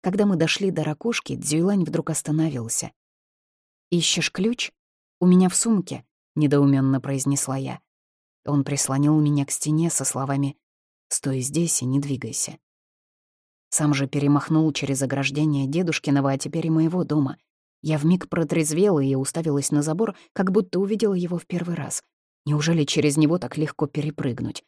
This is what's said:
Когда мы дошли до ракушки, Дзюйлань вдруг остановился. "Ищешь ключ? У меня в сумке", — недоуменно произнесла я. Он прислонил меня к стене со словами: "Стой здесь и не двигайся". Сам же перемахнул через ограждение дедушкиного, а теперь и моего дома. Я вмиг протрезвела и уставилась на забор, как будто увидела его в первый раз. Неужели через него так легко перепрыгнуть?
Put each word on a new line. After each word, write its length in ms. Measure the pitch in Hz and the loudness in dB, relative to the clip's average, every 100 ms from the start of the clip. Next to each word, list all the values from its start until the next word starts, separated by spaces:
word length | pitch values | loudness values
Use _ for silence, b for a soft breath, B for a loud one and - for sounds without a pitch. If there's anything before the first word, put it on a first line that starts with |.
Когда 240 | 185 196 202 | -2 0 2
мы 100 | 180 | 2
дошли 340 | 160 - 196 | 0 0 -2
до 120 | 160 | -2
ракушки, 520 | 156 151 240 233 - - | -4 -4 -4 -4 -6 -8
Дзюйлань 480 | - 151 180 202 | -2 0 2 2
вдруг 280 | 160 170 - | 0 -2 -2
остановился. 800 | 156 - 151 160 131 113 - - _ _ _ _ _ _ _ _ _ _ | -6 -2 0 0 -2 -6 -6 -6 _ _ _ _ _ _ _ _ _ _
"Ищешь 420 | 175 160 - 160 | 0 0 0 -2
ключ? 400 | - 202 240 - _ _ _ _ _ | -2 -2 -2 -6 _ _ _ _ _
У 60 | 180 | 6
меня 240 | 180 185 | 6 6
в 60 | - | 2
сумке", — 500 | 233 214 - 127 - _ _ - | 0 0 -2 -10 -16 _ _ 0
недоуменно 680 | 147 143 143 139 135 135 | 2 6 4 4 2 0
произнесла 560 | 131 135 135 139 - 135 | -2 -4 -2 -2 -2 -6
я. 220 | 135 117 _ _ _ _ _ _ - | -6 -12 _ _ _ _ _ _ -2
Он 180 | 143 | 0
прислонил 560 | 139 143 - 135 147 156 | 0 -2 -2 2 4 4
меня 260 | 147 147 139 | 4 2 0
к 60 | |
стене 380 | - 151 156 170 | -4 -2 0 0
со 160 | - 135 | 0 -4
словами: 520 | 127 135 139 139 143 _ _ _ _ _ | -4 -2 -2 -2 -6 _ _ _ _ _
"Стой 320 | - 143 135 | -6 -4 -4
здесь 420 | 127 151 170 - | -2 -2 0 -2
и 40 | 123 | 0
не 140 | 139 | -2
двигайся". 600 | 143 131 113 - - - _ _ _ _ _ _ _ _ _ _ _ | -2 -6 -6 -8 -8 -10 _ _ _ _ _ _ _ _ _ _ _
Сам 240 | - 151 | 0 2
же 140 | 139 139 | 0 0
перемахнул 640 | 147 143 143 - 156 160 | 0 2 2 4 2 2
через 300 | 147 139 135 | 0 -4 -2
ограждение 640 | 135 135 135 143 156 143 135 | -2 -2 -4 0 0 0 0
дедушкиного, 640 | 156 180 156 - 139 139 | -2 -2 -2 0 2 2
а 60 | 135 | -2
теперь 300 | 143 165 160 | -4 -4 0
и 20 | |
моего 340 | 160 160 180 | 2 2 0
дома. 340 | 165 151 135 - _ _ _ _ | 0 0 0 -4 _ _ _ _
Я 160 | 151 156 | -4 0
вмиг 320 | 151 185 - | 2 2 0
протрезвела 680 | 175 160 180 156 156 202 160 | -4 0 0 0 2 2 4
и 160 | 135 135 | 2 0
уставилась 560 | 135 - 165 143 139 | -2 -4 -2 -2 0
на 100 | 151 | 0
забор, 340 | 147 160 226 B B | 0 -2 -2 B B
как 180 | - 190 | -2 0
будто 280 | 190 185 175 | 2 0 -2
увидела 340 | 196 208 220 | -2 0 0
его 240 | 185 175 175 | 0 -2 -6
в 100 | - | -6
первый 280 | 175 175 165 | -6 -4 -6
раз. 280 | 139 - _ _ _ _ - | -6 -10 _ _ _ _ -2
Неужели 380 | 147 151 170 | 0 2 2
через 340 | 143 - 147 143 | 2 2 2 4
него 200 | 151 175 | 4 2
так 200 | 151 - | -2 -4
легко 300 | 151 - 147 | -4 -4 -6
перепрыгнуть? 760 | - 147 151 139 120 120 - | -4 -6 -4 -4 -4 -6 -8